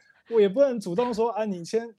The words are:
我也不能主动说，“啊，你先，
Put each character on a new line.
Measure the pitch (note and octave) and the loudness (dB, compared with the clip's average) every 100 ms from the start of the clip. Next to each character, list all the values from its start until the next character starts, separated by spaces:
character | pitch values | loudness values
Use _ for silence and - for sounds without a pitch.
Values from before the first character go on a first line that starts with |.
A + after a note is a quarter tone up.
| _ _ - A3+ | _ _ -2 2
我 | |
也 | G3+ | 4
不 | A3+ | 4
能 | C#4 A#3+ | 2 0
主 | F#3+ | -4
动 | F3 B3 | -2 -2
说 | A3 A#3 | 0 -2
，“啊， | G3+ A3 | -2 -4
你 | F3+ | -6
先， | E3 A3 A#3 | -4 -4 -4